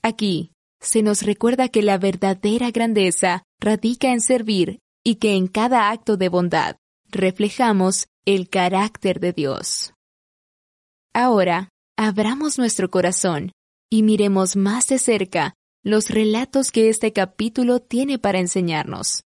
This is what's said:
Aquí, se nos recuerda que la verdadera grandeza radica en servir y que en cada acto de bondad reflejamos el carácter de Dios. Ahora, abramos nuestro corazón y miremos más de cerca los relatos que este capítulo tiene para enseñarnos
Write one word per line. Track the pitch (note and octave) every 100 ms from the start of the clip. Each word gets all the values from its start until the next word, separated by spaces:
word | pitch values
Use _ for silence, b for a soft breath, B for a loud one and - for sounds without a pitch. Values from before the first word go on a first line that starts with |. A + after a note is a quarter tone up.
Aquí, | A3+ A3+ G#3 E3+ E3+ _ _ _
se | - A3
nos | G#3+ G#3
recuerda | G3+ G3+ A#3 B3+ B3+
que | A3+
la | G#3 G3
verdadera | G3 F#3+ G3 F#3+ G#3 A#3 B3
grandeza | A3+ A#3 G#3+ F#3+ - F#3 F#3 _ _
radica | G#3 G#3+ A3 B3 C4
en | A#3+
servir | - B3+ A3 G3+ F3 G3+ _ _
y | - A3+
que | G#3+
en | G3 F#3
cada | G#3+ A#3+ B3 G#3
acto | A3+ - G3+
de | F#3
bondad | F3+ F3 D#3+ C#3 - _ _ _
reflejamos | G3+ F#3+ F#3 G#3 - A#3+ G3+ F#3 F#3+ - _
el | - G3 F3+
carácter | G3 F3+ F#3 G#3+ - G3 F3+
de | F3+
Dios. | F3 C#3 C3+ - - - _ _ _ _ _ _ _ _ _ _ _ _
Ahora, | A3+ B3 G#3+ F3+ F3 G3 _ _ -
abramos | G#3+ G3 G#3+ C4+ D4+ C#4
nuestro | A#3+ - F#3
corazón | F#3 F3+ F3+ F#3+ D#3 F#3 _ _ _ _
y | A3
miremos | G#3+ G#3+ G3+ F#3+ F#3
más | G3 G3 A#3 A#3+
de | C4
cerca | - G#3+ F#3 F3+ D3+ - _ _
los | G3 G#3+ G#3
relatos | A3 A3 A3 C4 C4+ C4
que | A#3 A3
este | A3 A3
capítulo | G#3+ F#3+ - A3 A3 B3 B3
tiene | A#3+ A#3 C#4 C4
para | G3+ F#3
enseñarnos | F3+ F#3 F3 D#3+ - F#2 F#2+ -